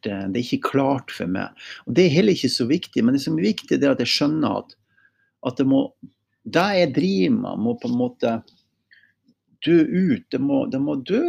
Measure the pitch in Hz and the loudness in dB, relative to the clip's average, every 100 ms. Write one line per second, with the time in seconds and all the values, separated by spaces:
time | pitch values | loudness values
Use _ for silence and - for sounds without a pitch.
0 | 107 98 98 120 123 139 - 135 135 139 | -8 -6 -4 -4 -4 -4 -2 0 2 0
1 | - - 92 95 95 - - - - 131 | -4 -8 -4 -4 -6 -12 -20 -14 -2 2
2 | 180 147 208 165 127 - 120 165 - - | 4 4 4 2 0 -2 -2 -2 -2 0
3 | 117 139 - 156 202 - - - 139 127 | 2 2 0 0 0 -2 -2 0 2 0
4 | 117 - 147 156 117 101 - _ _ _ | 0 0 0 0 -2 -2 -8 _ _ _
5 | _ _ _ _ 127 - 135 135 - - | _ _ _ _ -6 0 2 2 0 -8
6 | - _ _ _ 113 165 196 190 165 123 | -20 _ _ _ -2 0 2 2 2 2
7 | 190 190 175 107 98 - 113 120 120 123 | 0 2 2 2 -2 -2 -2 -2 -4 -2
8 | 123 - 120 113 - _ _ _ _ _ | -2 -2 -2 -2 -8 _ _ _ _ _
9 | _ _ _ _ _ _ - 170 156 180 | _ _ _ _ _ _ 2 4 4 2
10 | 185 120 - 131 143 139 113 131 147 143 | 0 0 -2 -4 0 0 -2 -2 -2 -4
11 | 131 220 | -2 -2